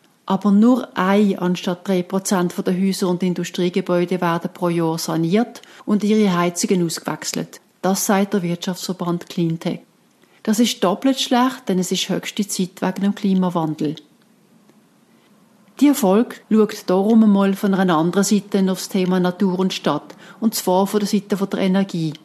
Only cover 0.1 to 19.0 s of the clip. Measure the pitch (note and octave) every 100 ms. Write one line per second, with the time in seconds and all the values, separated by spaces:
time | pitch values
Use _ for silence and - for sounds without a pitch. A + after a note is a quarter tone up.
0.1 | _ - F#3+ G3+ G3+ A3+ B3+ - - F#3
1.1 | G3+ G#3 - F3+ F3+ - F3 - F#3 F3
2.1 | F#3+ F#3+ F#3+ F3 - - F3+ G3 F#3 F#3
3.1 | F3 F#3 F3 F3 - F3+ F#3 F3+ F3 F3
4.1 | F3+ F3 E3+ F3 - F3 E3+ E3 E3 -
5.1 | D#3+ E3 G3+ B3 - - - - G#3 G3+
6.1 | A3 G#3 F3 F3 F3 G#3 F#3+ E3+ - -
7.1 | D#3 - - D#3+ - _ _ F#3 F#3+ -
8.1 | G3 G3+ G#3 F3 E3+ - F3 - F3+ F3
9.1 | F3 - - E3+ E3 F3 E3+ _ _ _
10.1 | _ _ _ - G#3+ A#3+ - F#3 F#3+ C4+
11.1 | C4 - B3 B3+ B3+ - F#3 F3+ F#3 -
12.1 | E3+ - - G3+ - F3+ - F#3 F#3+ G3
13.1 | G3 G3 F#3+ F#3 F3 D#3 D3+ D3+ D#3+ -
14.1 | _ _ _ _ _ _ _ _ _ _
15.1 | _ _ _ _ _ _ - D4 C4+ G3
16.1 | G3+ B3 - - G#3+ G#3 - - F#3 G3+
17.1 | A3+ A3 G3 G3 G3 G#3 F#3+ F#3+ D#3 F3
18.1 | F3+ G3 G#3 G3 G3+ F#3+ F#3 - G3